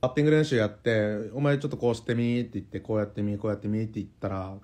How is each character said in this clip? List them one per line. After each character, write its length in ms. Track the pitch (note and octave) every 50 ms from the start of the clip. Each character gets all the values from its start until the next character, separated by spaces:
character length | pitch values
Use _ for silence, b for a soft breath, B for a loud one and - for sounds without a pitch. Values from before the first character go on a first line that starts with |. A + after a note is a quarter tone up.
バ 80 | - B2+
ッ 60 | -
テ 80 | D3+ D3
ィ 20 |
ン 20 |
グ 40 | D3+
練 140 | D#3 D#3 D#3
習 100 | D3+ C#3
や 120 | A#2 G#2+ G2+
っ 100 | G#2 -
て、 520 | - A#2+ A2+ G#2+ G#2 G#2 G#2+ G#2 A2+ G#2 G#2+
「お 80 | C3 D3
前 160 | C#3+ C#3+ C#3+
ち 60 | C#3+
ょ 20 | D3+
っ 20 |
と 60 | -
こ 140 | - B2 A#2+
う 40 | A#2
し 60 | A2+
て 140 | - - A#2
み」 260 | A#2 A#2+ A#2+ A#2+ B2
っ 40 | A#2+
て 80 | A2+ -
言 80 | G2+ -
っ 20 |
て、 160 | - - F#2+
「こ 140 | - - A2
う 40 | G#2+
や 60 | G#2
っ 40 | G#2
て 140 | - G#2+ G#2
み、 140 | G#2 G2+
こ 120 | G2+ - G#2+
う 20 |
や 80 | G#2 G2+
っ 20 |
て 80 | - G#2
み」 140 | G#2+ A2 A2
っ 20 |
て 140 | G#2+ A2 G#2+
言 40 | G2
っ 20 |
た 240 | - - - - G2
ら、 260 | F#2+ F#2+ F#2 F#2+ G2 G2+